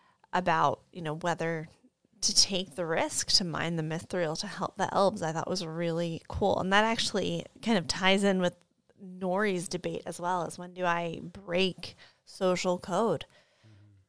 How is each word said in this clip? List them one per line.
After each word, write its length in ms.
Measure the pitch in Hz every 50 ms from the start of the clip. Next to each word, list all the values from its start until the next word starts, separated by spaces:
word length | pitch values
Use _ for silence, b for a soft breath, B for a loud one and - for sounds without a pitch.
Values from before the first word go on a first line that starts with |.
| b b b b b _
about, 480 | - 180 185 180 165 160 160 139 - - - _
you 100 | - 185
know, 120 | 165 156 151
whether 540 | 165 175 175 165 - 175 165 165 160 156 - - _ _ _ _ _ _ _ _ -
to 140 | - - 208
take 400 | - - - 202 180 190 - -
the 100 | - 175
risk 400 | 160 165 185 285 302 - - - -
to 120 | - - 196
mine 320 | 170 147 - 160 165 170
the 60 | 165
Mithril 560 | 156 156 160 175 185 - - 180 170 151 160 -
to 60 | -
help 300 | 190 - 180 180 - -
the 160 | - 185 - -
elves, 260 | - 202 190 220 -
I 100 | 165 156
thought 180 | 156 165 - -
was 160 | 185 180 170
really 560 | 160 160 165 175 170 160 170 170 170 165 - - -
cool. 300 | - - 214 196 - -
And 120 | - 185
that 120 | 196 208 214
actually 600 | 226 226 220 - - - 196 180 175 170 165 - - - -
kind 160 | - 220 233
of 100 | 185 165 131
ties 360 | - 170 190 190 196 196 196
in 160 | 202 190 185
with 140 | 180 175 175 _ _ _ _ _ _ _ _ -
Nori's 680 | 202 185 180 185 190 180 180 196 214 208 190 180 165 -
debate 340 | - 170 - 165 165 - -
as 120 | - 165 -
well, 240 | 175 175 185 180 160
is 120 | 160 -
when 160 | - 180 180
do 140 | 180 180 180
I 340 | 175 170 170 170 170 165 -
break 760 | - 175 - 196 196 - 170 180 190 185 - - - - - b b b b b b
social 540 | b - - 190 185 180 175 - 185 180 180
code 480 | - - 175 185 226 220 160 - - - b b b b b b b b b b b b b b b